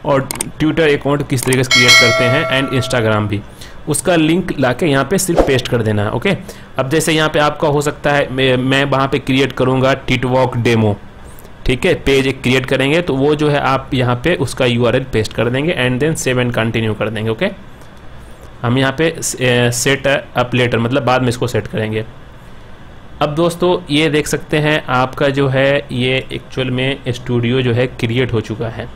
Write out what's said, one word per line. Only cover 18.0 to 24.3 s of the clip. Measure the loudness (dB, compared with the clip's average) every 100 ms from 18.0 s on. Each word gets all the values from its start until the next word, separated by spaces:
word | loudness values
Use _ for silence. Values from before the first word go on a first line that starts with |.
| -18 -18 -18 -18 -18 -6
हम | 0 2
यहाँ | 2 2
पे, | 0
ए, | -2 -6 -2 2 2 2
set | 2 0 0 2 0 -2 -2
up | 0 2
later, | 2 2
मतलब | 0 0 2
बाद | 2
में | 2
इसको | 0 -2
set | -2 -4
करेंगे। | -4 -4 -4 -6 -12 -18 -20 -18 -18 -18 -18 -18 -18 -12 -4
अब | -2 0
दोस्तों, | 0 2 0 0 0
ये | 0 2
देख | 2
सकते | 0